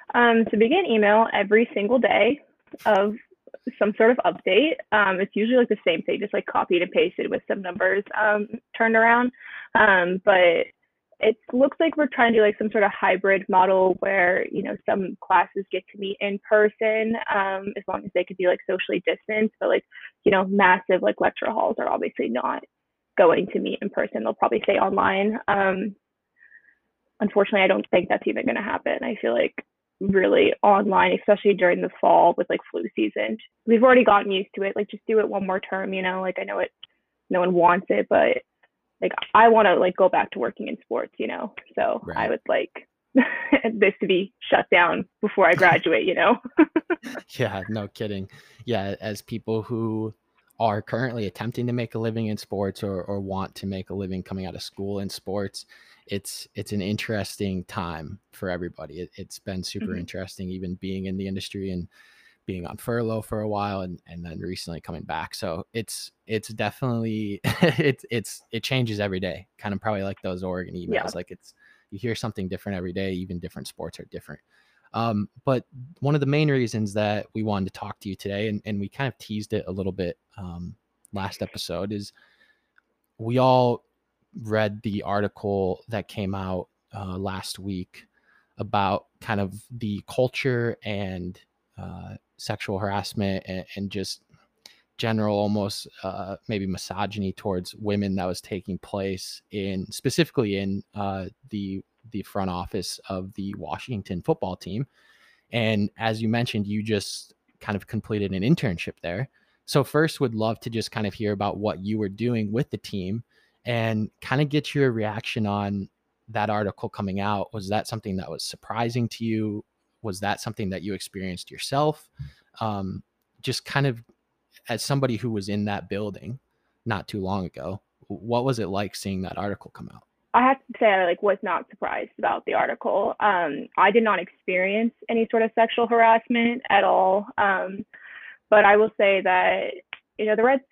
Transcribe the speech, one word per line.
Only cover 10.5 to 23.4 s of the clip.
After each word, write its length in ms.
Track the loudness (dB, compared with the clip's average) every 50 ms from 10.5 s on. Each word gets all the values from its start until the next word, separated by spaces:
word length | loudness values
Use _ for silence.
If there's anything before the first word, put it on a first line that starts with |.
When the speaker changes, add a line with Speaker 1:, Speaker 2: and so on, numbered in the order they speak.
| 6 4 0 -2 _ _ _ _ _ _ _ _ _ 2
Speaker 1:
it 180 | 2 2 2 _ _ -2 4
looks 240 | 4 4 4 4 2
like 160 | 0 2 2
we're 120 | 2 0
trying 260 | 0 2 2 4 6 6
to 60 | 6
do, 40 | 6
like, 140 | 6 4
some 140 | 2 -4 0
sort 120 | 2 2 2
of 80 | 2
hybrid 540 | 2 0 0 2 2 2 4 2 2 2 2
model 480 | 4 6 6 6 6 6 6 6 4 2 2
where, 480 | 0 0 2 4 4 4 2 2 -2 -2
you 120 | -4 -6 -4
know, 120 | -4 -8 -6 -2 -2
some 260 | 0 0 -2 -6 -8 _
classes 440 | 0 4 4 4 4 4 -2 -8 -6 -4
get 120 | -6 -8 _ _
to 60 | -14 -10
meet 180 | -8 -8 -6 -4
in 200 | -4 -4 -4 -6
person, 720 | _ 4 4 6 6 4 2 0 0 0 2 2 0 0 -2 -2 -2 -2 0
um, 400 | 0 0 0 -2 -4 -6 -8 -10
as 60 | -8 -8
long 160 | -6 -6 -6 -6
as 80 | -2 -2
they 100 | -2 -2
could 140 | -2 -4
be, 100 | 0 2
like, 120 | 2 2 0 -2 -4
socially 340 | -2 -2 -2 -2 -2 -2 0
distanced. 480 | -2 -2 -2 _ -4 0 0 0 0 _ -2
But, 100 | 0 2
like, 160 | 2 0 _ _ -20 -20 -20 -20 _ _ 2
you 80 | 4
know, 140 | 4 4 2
massive, 560 | 2 4 6 6 6 6 4 4 2 2 2
like, 200 | 4 0 0 2
lecture 300 | 0 0 0 0 -4 -2
halls 240 | 0 0 0 0 0
are 120 | 0 -2 -2
obviously 400 | -2 -2 -2 -4 -4 -4 -4 -2
not 340 | -2 -2 -2 -2 -4 -6 -8 _ _ _ _ _ _ _ _ _ 2
going 300 | 6 6 6 6 4